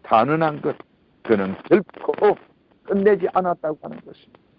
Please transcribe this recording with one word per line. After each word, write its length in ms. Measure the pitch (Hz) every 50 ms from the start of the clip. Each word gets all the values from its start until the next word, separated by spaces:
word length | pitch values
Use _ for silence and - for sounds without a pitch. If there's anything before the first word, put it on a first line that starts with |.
| _
단언한 580 | - 113 110 113 135 156 160 165 156 151 143
것, 160 | - 151 - - - _ _ _ _ _ _ _ -
그는 320 | - 113 101 98 95 95 85 - -
결코 680 | - 214 180 _ - - - - - - - 415 - - - _ _ _ _ _ _ _ _
끝내지 440 | - 190 202 196 214 208 185 180 - -
않았다고 460 | 185 185 180 170 - - 156 156 - -
하는 160 | - - -
것입니다. 400 | - - - _ _ _ _ - _ _ _